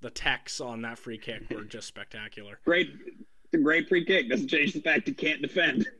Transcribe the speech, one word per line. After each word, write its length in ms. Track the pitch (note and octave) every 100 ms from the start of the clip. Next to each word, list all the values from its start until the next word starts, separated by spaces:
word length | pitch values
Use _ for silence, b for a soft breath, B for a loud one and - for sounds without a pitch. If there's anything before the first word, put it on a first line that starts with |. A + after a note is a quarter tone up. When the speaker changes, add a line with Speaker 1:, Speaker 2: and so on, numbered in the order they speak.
Speaker 1:
The 100 | A#2
techs 500 | - D3 B2 - -
on 200 | B2+ A2+
that 160 | A#2 A#2
free 200 | - A2+
kick 300 | - G#2+ G#2+
were 140 | A2
Speaker 2:
<laughs> 0 |
Speaker 1:
just 220 | G#2 A2+ -
spectacular. 760 | - G2+ A2 G#2 - G2+ G2+
Speaker 2:
Great, 260 | - E3+ D#3 C#3 - - - -
it's 100 | -
a 40 | E3
great 300 | D3 E3 D#3+
free 160 | F3+
kick. 260 | E3 F#3 A#2+
Doesn't 180 | A#2+ C3+
change 240 | D#3 D3
the 80 | D#3
fact 260 | D#3+ D3 -
he 60 |
can't 280 | - D#3 D3+
defend. 440 | - F3+ E3 - - -